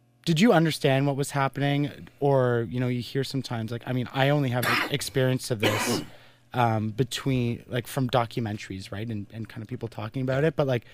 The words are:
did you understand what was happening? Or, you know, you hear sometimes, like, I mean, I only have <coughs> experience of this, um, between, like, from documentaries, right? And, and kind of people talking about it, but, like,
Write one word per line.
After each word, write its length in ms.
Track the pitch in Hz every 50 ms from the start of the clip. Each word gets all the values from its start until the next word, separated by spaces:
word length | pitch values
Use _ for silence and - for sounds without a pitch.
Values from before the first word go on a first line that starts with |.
| _ _ _ _ -
did 160 | 165 170 151
you 120 | 214 247 196
understand 540 | 160 165 160 143 - - 139 131 135 139
what 100 | 143 139
was 140 | 135 143 - -
happening? 760 | 143 135 135 - 139 139 143 143 143 147 127 - - 85 - - -
Or, 460 | 139 143 139 135 127 123 120 117 117 87
you 100 | 123 127
know, 80 | 127 123
you 120 | 123 123
hear 240 | 117 - - 139 131
sometimes, 460 | - - 135 - - 123 113 110 110 120
like, 100 | 120 -
I 60 | 135 127
mean, 160 | 127 120 - -
I 160 | 135 135 139
only 200 | 147 151 139 123
have 160 | 120 123 117 - - -
<coughs> 120 | - -
experience 600 | - 143 - - - 135 131 127 127 123 - -
of 100 | 127 101
this, 420 | 104 - 107 110 - 120 117 87 78 - - - - - - _ _ _ -
um, 360 | 123 120 117 110 110 107 110
between, 720 | 101 110 135 - - - - 139 131 127 120 120 117 - - -
like, 180 | 104 123 -
from 220 | - - 139 131 120
documentaries, 840 | - 123 117 113 - 127 117 104 104 107 - - 98 95 95 - 110
right? 160 | 101 110 120
And, 180 | 110 104 98 - 101
and 160 | 113 110 -
kind 140 | - 117 113
of 60 | -
people 200 | 127 117 - 113
talking 340 | - - 107 110 - 135 127
about 220 | 127 131 135 147
it, 100 | 160 -
but, 120 | - 147
like, 180 | 131 127 113 - -